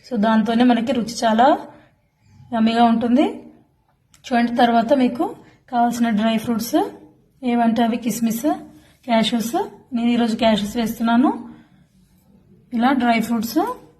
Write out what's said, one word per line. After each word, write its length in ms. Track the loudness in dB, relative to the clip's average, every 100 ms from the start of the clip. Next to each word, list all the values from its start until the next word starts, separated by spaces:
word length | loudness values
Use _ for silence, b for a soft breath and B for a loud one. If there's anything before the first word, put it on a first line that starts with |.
| -6
So, 100 | -2
దాంతోనే 400 | 2 2 2 2 2
మనకి 240 | 2 0 -4
రుచి 180 | -4 -2
చాలా 240 | 0 4 4 4 -2 B B _ _ _ _ _ -8
యమ్మీగా 300 | -2 0 4 2
ఉంటుంది. 340 | 2 2 2 2 -2 -16 -20 _ _ _ _ _ _ -4
చూడండి, 260 | -2 0 2
తర్వాత 300 | 2 2 2 2
మీకు 240 | 2 0 -6 -6 b b _
కావాల్సిన 380 | -2 0 0 0 0
డ్రై 160 | 0 -2
ఫ్రూట్స్ 340 | -2 -4 -2 -2 -2 -8 -20 _ _ _ -4
ఏవంటే 300 | 0 0 2 0
అవి 120 | -2
కిస్మిస్, 420 | -4 -4 -4 -2 -2 -4 -8 B B B -2
క్యాష్యూస్. 500 | 0 0 -2 -2 -4 -4 -10 _ -4
నేను 120 | 0
ఈరోజు 200 | 0 0 0
క్యాష్యూస్ 320 | 0 0 -2 -4
వేస్తున్నాను. 500 | -6 -2 0 2 2 -2 B B B B B _ _ _ _ _ _ _ _ -2
ఇలా 140 | 0 2
డ్రై 160 | 0 0 0
ఫ్రూట్స్ 320 | -4 -2 -2 -2 -6 -16 _